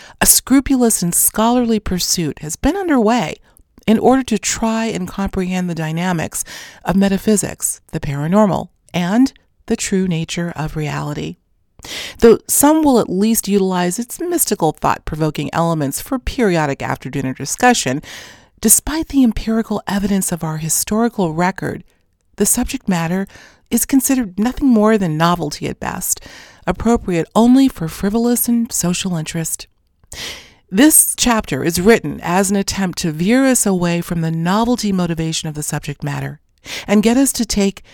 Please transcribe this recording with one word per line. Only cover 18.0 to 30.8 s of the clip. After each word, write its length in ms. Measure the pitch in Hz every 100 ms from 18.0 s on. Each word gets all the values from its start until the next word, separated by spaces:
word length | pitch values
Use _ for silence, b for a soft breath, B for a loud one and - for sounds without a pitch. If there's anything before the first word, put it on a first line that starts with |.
| B B B B B B
despite 480 | 226 - - 311 320
the 140 | 277
empirical 580 | 247 - - 226 220 208 -
evidence 460 | 196 196 196 -
of 100 | 170
our 140 | 160 156
historical 760 | 160 - - 214 233 220 175
record, 520 | 156 180 185 143 147 - _ _ _ _ -
the 100 | 214
subject 420 | - 247 269 -
matter 400 | 175 165 185 190 B B B B
is 160 | 226 -
considered 500 | 269 - 262 208 180
nothing 300 | 233 - 277
more 320 | 220 214 220
than 180 | 180 151
novelty 520 | 170 175 147 - -
at 100 | -
best, 420 | - - - - B B B B -
appropriate 640 | 180 226 233 - 170 - -
only 320 | 240 262 269
for 180 | - 160
frivolous 640 | - 196 226 240 240 -
and 240 | 233 226
social 420 | - 175 175 190
interest. 540 | 170 156 165 160 - - _ _ _ - B B B B B -
This 460 | 190